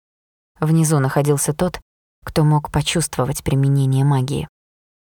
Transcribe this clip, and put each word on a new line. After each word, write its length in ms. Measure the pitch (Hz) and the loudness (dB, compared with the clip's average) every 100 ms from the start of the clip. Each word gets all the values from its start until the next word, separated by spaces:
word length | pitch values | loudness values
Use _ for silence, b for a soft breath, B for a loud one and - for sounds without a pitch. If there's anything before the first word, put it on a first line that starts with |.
| _ _ _ _ _ - | _ _ _ _ _ -4
Внизу 400 | 156 160 156 151 | 0 2 2 2
находился 540 | 131 147 147 143 - | 0 0 0 0 -2
тот, 260 | 147 180 - - _ _ _ | -2 -4 -6 -16 _ _ _
кто 200 | - - | -6 0
мог 280 | 151 151 147 | 2 2 0
почувствовать 720 | 151 147 175 147 - 123 139 | -4 -2 -2 -4 -4 -4 -4
применение 640 | - 135 139 139 135 131 | -2 0 2 2 2 2
магии. 420 | 139 135 131 143 156 _ _ _ _ _ | 2 0 -2 -6 -8 _ _ _ _ _